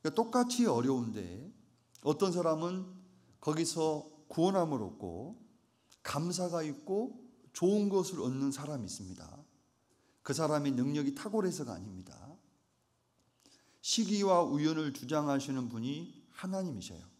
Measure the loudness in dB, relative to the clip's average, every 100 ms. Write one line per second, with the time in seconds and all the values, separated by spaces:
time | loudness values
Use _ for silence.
0 | 0 0 2 2 2 4 4 4 4 2
1 | 0 -4 -8 -10 -14 -18 _ _ _ -4
2 | -2 2 2 2 2 2 -2 -4 -8 -16
3 | -20 -20 _ _ -2 0 0 2 0 0
4 | -6 -20 -6 2 4 4 2 0 -4 -8
5 | -8 -8 -10 -14 -20 _ _ _ _ _
6 | -6 -4 -2 -2 -2 -2 -4 -6 -2 -2
7 | -2 -8 -20 _ -18 2 4 6 4 2
8 | 0 -2 -2 0 -2 -4 -6 -6 -8 -10
9 | -12 -12 -16 -18 -20 _ _ _ _ _
10 | _ _ -4 0 2 2 2 2 2 2
11 | 0 -2 -2 0 0 -2 -6 -8 -10 -12
12 | -14 -18 -18 -20 _ _ _ _ _ _
13 | _ _ _ _ _ _ _ _ -2 0
14 | 2 4 6 6 6 2 2 2 -2 -4
15 | -2 0 2 0 0 -4 -4 -4 -4 -6
16 | -8 -16 _ -10 -6 -4 -4 -6 -10 -14
17 | -16